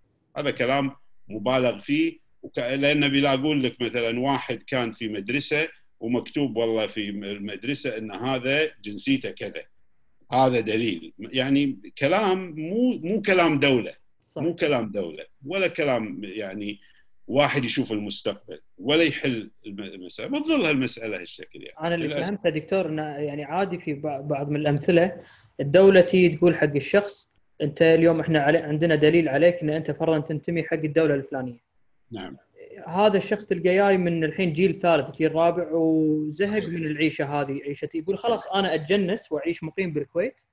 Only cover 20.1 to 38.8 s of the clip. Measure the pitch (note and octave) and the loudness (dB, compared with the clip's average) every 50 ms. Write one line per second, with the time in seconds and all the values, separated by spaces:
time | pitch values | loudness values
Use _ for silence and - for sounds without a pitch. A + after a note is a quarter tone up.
20.1 | - - A2+ F#3 C4+ D4+ D4 D#4+ D#4+ C#4 F#3+ D#3 D3+ C3 C3 A#2 - A2+ A2+ A2 | -12 -12 -8 -6 -6 -4 -2 0 0 2 2 2 2 0 0 -2 -4 -6 -8 -8
21.1 | G2+ F2+ F2 - - - - - - - - - - D#3 D#3 E3+ E3+ E3 D#3+ D3+ | -8 -8 -10 -12 -16 -18 -18 -18 -18 -18 -18 -18 -12 -8 -4 -2 -2 -2 -2 -4
22.1 | D3+ C#3+ - F#3 G#3 G3 - E3+ D3+ D3+ D3+ - F#3+ F#3+ F3+ D#3+ D#3 D#3 D3+ D3+ | -4 -4 -4 -4 -6 -4 -2 -2 -2 -2 -4 -2 -2 -2 -2 -2 -4 -6 -6 -6
23.1 | C#3+ C#3+ D3+ D3 C#3+ D3 D3 C#3 D#3+ F#3 G3+ F#3 F3+ F3 - D#3+ D3 C#3 D3 D3+ | -8 -8 -8 -6 -6 -8 -8 -6 -4 -4 -2 -4 -4 -6 -6 -8 -8 -6 -6 -6
24.1 | C#3+ C3+ C#3+ D3 D3 C3+ D3 D3 D3+ D3 D3+ D3 C#3+ D3 - - F3 E3 E3+ F#3+ | -6 -6 -6 -4 -4 -4 -4 -4 -4 -2 0 0 0 2 2 4 4 6 4 4
25.1 | - - - - - - _ _ _ - C#3 C#3+ C#3+ F#3 F#3+ G3 F#3+ F#3 F3 F3+ | 0 -6 -14 -20 -20 -20 _ _ _ -6 0 4 8 10 10 10 10 10 8 8
26.1 | - F#3 F3+ E3+ D#3 - F3 F3 E3 - D#3+ D3 C#3+ C#3+ - - - G3+ G3+ - | 6 6 6 6 6 6 4 4 4 4 2 2 2 0 0 2 2 2 2 0
27.1 | - - - _ _ _ _ _ _ - D#3 D3 D3 - E3 D#3+ E3 D#3+ E3 E3+ | -4 -14 -18 _ _ _ _ _ _ -6 -4 -4 2 4 6 6 8 8 6 4
28.1 | E3 D#3+ E3 E3+ D#3+ D3+ C#3 D3 D#3+ E3 D#3+ D3 D3+ D3+ E3+ E3+ D#3 D3 D3+ D3+ | 4 2 2 2 2 2 4 4 4 2 2 0 -2 0 2 2 4 4 4 6
29.1 | E3 F3 D#3+ C#3 C3 C#3+ D#3+ F3 F3 F3 D#3+ D3 D3+ D#3+ D#3+ - C#3+ - E3 D#3+ | 6 4 4 2 2 4 4 4 4 2 0 -2 -2 -2 -4 -6 -6 -2 0 0
30.1 | D#3+ D3+ D3 - D#3 D3+ - - E3+ E3 D#3 - E3 D#3 D#3 D3+ D3 E3 D#3+ D3+ | 0 0 -2 -2 -6 -6 -4 -4 -4 -4 -2 -2 -4 -4 -4 0 2 2 4 4
31.1 | C#3+ C#3 C#3 - D3 C3+ B2+ B2+ A#2+ - _ _ _ _ _ _ _ _ _ _ | 2 0 -2 -6 -8 -8 -8 -8 -10 -14 _ _ _ _ _ _ _ _ _ _
32.1 | A#2 G#2 F#2 - C2+ - _ _ _ - - - - - - - E3 F#3 G#3+ G#3+ | -12 -12 -12 -12 -14 -18 _ _ _ -20 -20 -20 -18 -16 -12 -4 0 2 4 4
33.1 | G3 F#3+ - - G#3+ G#3 - - F#3+ F3 E3 F3+ F3+ F#3+ G3+ G3+ G3 F#3 F3+ E3+ | 4 2 2 0 -4 -4 -2 -4 -4 0 2 4 4 4 4 4 4 4 2 0
34.1 | E3+ E3 D#3+ D3+ - - F#3+ E3+ D3 D#3 F#3+ F3+ D#3+ - - F3 E3 D3 C3 - | 0 0 0 -2 0 0 -2 0 2 2 2 2 2 2 2 4 4 4 2 -2
35.1 | - - D#3 D#3 D3+ D#3+ E3 E3+ E3 F3+ E3+ D3+ D#3+ E3 D#3+ D#3+ D#3+ D#3+ D#3 D#3 | -2 0 0 0 2 2 2 2 2 0 -2 -2 0 2 2 4 4 4 4 2
36.1 | D#3 D3+ D3+ D3+ D3+ E3 G3+ G3+ G#3+ G#3+ F3+ D#3+ E3+ E3+ D#3+ D3+ D3+ D3 D#3+ D#3 | 2 0 -2 -4 -4 -2 -2 0 0 -2 -2 -4 -4 -6 -4 -4 -2 0 0 0
37.1 | D#3 - D3+ C#3 D3 D3 C#3 C3+ C3+ C#3 - C#3+ C#3+ - - D3 - E3 D#3 F3+ | 0 -2 -4 -2 -2 -2 -2 -4 -6 -6 -8 -8 -8 -8 -8 -8 -6 -6 -4 -4
38.1 | G3 F#3+ - A#3 A3+ G3 - - F#3 G3 G3 F3 D#3+ D#3 | -4 -2 -2 -2 -2 -2 -2 -2 -2 0 0 0 0 -2